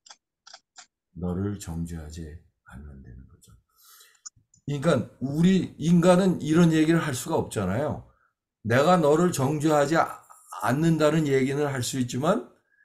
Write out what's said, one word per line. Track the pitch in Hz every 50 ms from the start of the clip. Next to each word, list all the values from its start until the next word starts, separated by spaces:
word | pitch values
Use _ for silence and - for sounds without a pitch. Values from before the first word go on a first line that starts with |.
| _ - - _ _ _ _ _ _ - - - _ _ _ - - _ _ _ _ _
너를 | - 85 85 90 87 90 98 101 104 95
정죄하지 | - 85 80 82 85 82 85 82 78 76 78 85 82 76 76 85 _ _ _ _ _
않는다는 | - - 67 73 71 71 67 65 62 60 62 65 -
거죠. | _ _ _ - - _ _ _ _ _ _ - - - - _ _ _ - - _ _ _ _ _ _ -
그러니까 | - 143 143 131 170 156 120 104 - - -
우리 | - 135 143 151 165 185 190 185 143 - - -
인간은 | - 160 175 175 160 185 180 175 196 185 165 123
이런 | - 147 156 170 175 165
얘기를 | 160 160 156 156 170 165
할 | - 151 131
수가 | 117 - 160 165
없잖아요. | 139 95 - - 113 98 90 95 117 147 147 101 67 - _ _ _ _ _ _ _ _ _ _ _ -
내가 | 107 113 127 143 170 180 180
너를 | 156 143 147 156 175 180
정죄하지 | 170 - 135 135 156 151 139 160 151 147 143 139 160 165
아-, | - - - - - _ - - _ - - -
않는다는 | - 110 123 147 165 165 160 156 156 151 151 165 156 139
얘기는 | 135 135 131 135 139 143 147
할 | 143 135 131 120
수 | - - 135
있지만 | 123 120 127 123 139 165 202 240 - - _ _ _ _ _ _